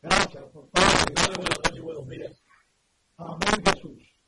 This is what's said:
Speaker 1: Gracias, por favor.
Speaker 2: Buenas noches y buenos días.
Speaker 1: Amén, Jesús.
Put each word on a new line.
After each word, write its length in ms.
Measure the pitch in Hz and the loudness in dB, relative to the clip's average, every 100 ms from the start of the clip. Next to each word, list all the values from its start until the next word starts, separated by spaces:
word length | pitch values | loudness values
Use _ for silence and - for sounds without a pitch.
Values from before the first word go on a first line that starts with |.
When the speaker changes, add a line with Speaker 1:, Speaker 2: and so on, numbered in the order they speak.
Speaker 1:
Gracias, 400 | 165 202 196 - - | 2 2 2 -4 -20
por 160 | 156 - | -20 -2
favor. 440 | 190 190 190 160 147 | 2 4 4 2 2
Speaker 2:
Buenas 240 | 190 185 | 0 0
noches 360 | 180 208 - - | -4 -2 -2 -4
y 40 | |
buenos 300 | 160 156 131 | -12 -12 -12
días. 340 | - - - _ _ _ _ _ _ _ _ | -12 -14 -16 _ _ _ _ _ _ _ _
Speaker 1:
Amén, 460 | 165 165 190 214 202 | -14 -2 0 2 2
Jesús. 560 | - - - _ _ | 0 -6 -20 _ _